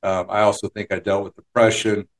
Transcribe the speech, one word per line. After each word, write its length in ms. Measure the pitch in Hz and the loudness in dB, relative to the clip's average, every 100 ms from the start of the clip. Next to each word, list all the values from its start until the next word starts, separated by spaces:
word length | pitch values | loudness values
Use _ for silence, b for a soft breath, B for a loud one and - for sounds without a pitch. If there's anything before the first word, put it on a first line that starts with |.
Um, 260 | 101 95 90 | -2 -4 -2
I 100 | 104 | 2
also 300 | 107 101 98 | 2 0 -6
think 200 | - 101 | -8 -6
I 80 | 92 | -6
dealt 260 | 101 98 | -2 -2
with 120 | 98 - | -4 -14
depression. 720 | _ - 113 110 110 104 98 _ | _ 2 4 4 0 -2 -4 _